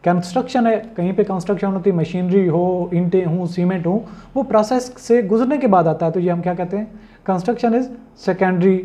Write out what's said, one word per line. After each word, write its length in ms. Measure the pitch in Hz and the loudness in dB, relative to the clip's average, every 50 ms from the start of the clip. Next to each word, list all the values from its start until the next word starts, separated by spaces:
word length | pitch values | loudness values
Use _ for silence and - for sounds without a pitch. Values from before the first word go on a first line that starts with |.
| - | 2
Construction 600 | 170 175 180 175 - - 262 247 247 - 254 233 | 2 0 0 -2 -2 -4 -4 -4 -2 0 0 2
है, 100 | 226 226 202 - - - | 2 2 0 -2 -8 -8
कहीं 160 | - 175 180 | -4 -4 -2
पे 120 | 190 220 202 | 0 0 0
construction 420 | 202 190 185 170 - 208 175 - | 0 -2 -6 -2 -2 -2 -2 -2
होती 240 | 196 190 190 170 202 | -2 -2 0 0 0
है, 60 | 185 | 2
machinery 500 | 170 160 - - 180 180 180 185 196 190 | 2 0 -2 -2 -4 -2 2 2 2 2
हो, 440 | 175 151 170 175 180 185 180 175 175 185 | 2 2 2 0 0 0 -2 -2 -2 0
ईंटें 300 | 170 180 175 185 185 185 | 0 0 2 2 2 2
हों, 220 | 165 160 185 180 | 2 -2 -2 -2
cement 400 | 165 175 - 175 180 190 185 165 | -4 -2 -2 0 0 0 0 -2
हो, 180 | 170 185 226 233 - - - - - - | 0 -2 -2 -4 -6 -18 -20 -20 -6 -4
वो 60 | 262 | -4
process 520 | 269 262 - 214 214 214 - 254 247 - - - | -4 2 2 2 2 2 0 -2 -2 -4 -14 -18
से 240 | - - 233 240 | 0 2 2 2
गुजरने 360 | 226 180 208 226 262 247 294 285 | 4 2 2 2 2 2 0 0
के 80 | 269 | 2
बाद 220 | 233 196 180 165 - | 4 4 4 4 2
आता 180 | - 156 175 | 0 0 -2
है, 60 | 165 | -2
तो 80 | 165 190 | 0 0
ये 100 | 170 180 | 0 0
हम 100 | 175 175 | -2 -2
क्या 140 | 165 180 180 | -2 -4 -4
कहते 220 | 180 180 180 196 | -4 -4 -6 -4
हैं, 240 | 202 220 220 - - - - - - - - | -6 -6 -8 -12 -20 -20 -20 -20 -12 -4 -2
construction 440 | 190 180 180 - 240 233 - 233 226 | -2 -2 0 -2 -2 0 0 2 2
is 140 | 247 254 - - - - - - - - - | 0 0 -2 -8 -16 -20 -20 -20 -6 -2 -2
secondary 500 | 185 185 196 185 185 175 175 190 190 185 185 | 0 2 2 0 2 2 4 4 2 2 -2